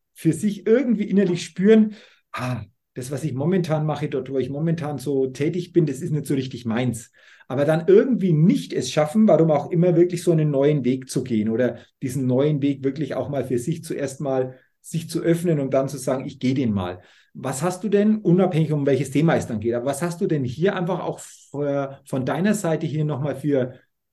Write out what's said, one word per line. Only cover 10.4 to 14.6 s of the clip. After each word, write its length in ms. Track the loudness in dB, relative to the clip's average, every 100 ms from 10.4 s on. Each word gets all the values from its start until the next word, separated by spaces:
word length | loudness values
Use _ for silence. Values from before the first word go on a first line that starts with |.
| 2
neuen 340 | 2 4 2
Weg 240 | 0 -2 -4
zu 140 | -6
gehen 260 | -2 0 0
oder 280 | 0 0 -2 -14 _
diesen 240 | -6 -2 0
neuen 360 | 2 2 2
Weg 200 | 0 -2
wirklich 300 | -4 -4 -4
auch 160 | -6 -4
mal 160 | -4 -2
für 140 | -2
sich 240 | -2 -6
zuerst 380 | -6 -6 -6 -6
mal 360 | -2 -2 -2 -6